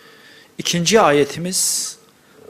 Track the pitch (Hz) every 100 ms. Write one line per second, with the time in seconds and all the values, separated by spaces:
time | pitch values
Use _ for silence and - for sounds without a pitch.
0 | - - - - - - - 175 170 220
1 | 165 147 139 156 175 190 - - - -
2 | _ _ _ - -